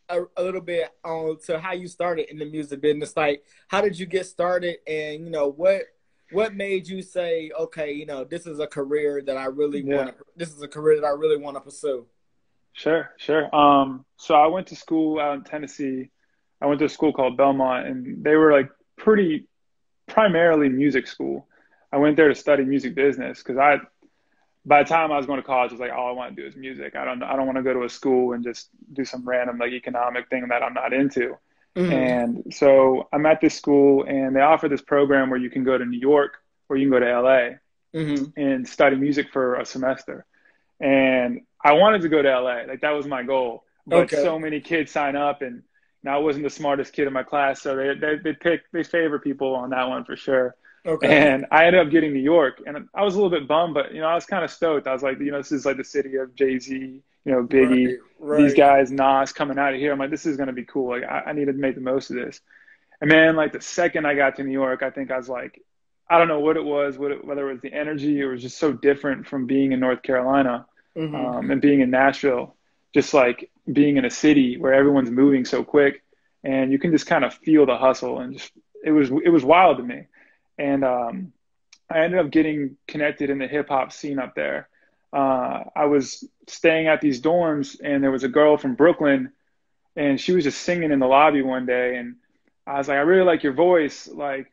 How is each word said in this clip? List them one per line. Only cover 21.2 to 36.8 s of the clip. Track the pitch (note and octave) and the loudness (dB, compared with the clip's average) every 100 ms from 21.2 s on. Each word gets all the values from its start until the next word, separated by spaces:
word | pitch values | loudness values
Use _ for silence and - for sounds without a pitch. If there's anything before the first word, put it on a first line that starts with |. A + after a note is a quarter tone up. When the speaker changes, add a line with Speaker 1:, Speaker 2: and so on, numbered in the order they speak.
| C3+ C#3 - _ _ _ _ | -8 -8 -12 _ _ _ _
Speaker 2:
I | C#3 | 0
went | D3 D3 | 2 4
there | D3+ | 4
to | |
study | - - C#3+ C3 | 4 0 0 2
music | C#3 B2 - | -2 -4 0
business | C#3 B2+ C3 A#2+ | 0 0 -8 -12
'cause | - B2+ | -8 0
I, | C#3+ C#3 - _ _ _ _ _ _ _ C#3+ | 2 2 -4 _ _ _ _ _ _ _ 2
by | D3 | 4
the | C#3 | 4
time | E3 D#3+ | 0 0
I | C#3+ | -2
was | C3 | -2
going | C3+ | -6
to | B2+ | -2
college, | C3 B2 | -2 -2
I | |
was | A#2+ | -4
like, | B2 | -8
"All | B2+ B2 | -6 -6
I | |
wanna | B2 B2 C#3 | -6 -12 -14
do | C#3 | -16
is | C#3 | -14
music. | C3 C3 C#3+ C#3+ | -16 -14 -12 -10
I | C3+ | -8
don't, | B2 | -8
I | B2+ C3+ | -6 -4
don't | C3 | -4
wanna | C3 | -2
go | C3 | -2
to | B2+ | -2
a | A#2+ | -4
school | - C#3 B2+ B2 | -6 0 2 0
and | A#2+ | -2
just | A#2+ A2+ - _ - | -8 -10 -16 _ -16
do | C#3 B2+ | -10 -10
some | B2+ | -10
random, | B2 B2+ B2 A#2+ | -4 -2 -2 -4
like, | A#2+ | -6
economic | B2 B2+ B2 B2 B2 A#2+ | -6 -8 -4 -4 -4 -6
thing | C3 B2 | -6 -4
that | A#2+ | -2
I'm | B2 | -2
not | B2+ C3 | -4 -4
into." | C3 C#3+ C#3 A#2+ - _ _ _ F3+ | 0 0 -2 -4 -6 _ _ _ -4
Speaker 1:
Mm-hmm. | F3 | 0
Speaker 2:
And | C3 B2+ B2 A#2 A#2+ - | 0 0 0 -2 -4 -8
so | - C#3+ C3+ C3+ C3 - | 0 6 6 6 2 -2
I'm | D3 D3+ | 0 2
at | D#3 | 2
this | D#3 - | 2 0
school, | - C#3+ C#3 C3+ | 2 4 6 4
and | C#3 C#3 C3 C3+ | 2 -4 -2 2
they | |
offer | C#3+ D#3 D#3 | 4 4 2
this | C#3 | -4
program | - C#3+ C#3+ C#3 C3 | 0 2 4 2 2
where | B2+ | -2
you | B2 | -4
can | C3+ | -4
go | C3 B2+ | 0 0
to | B2 | -2
New | A#2+ | -4
York | C3 D3 C#3 - _ _ - | 2 2 2 -4 _ _ -6
or | |
you | C3+ | -2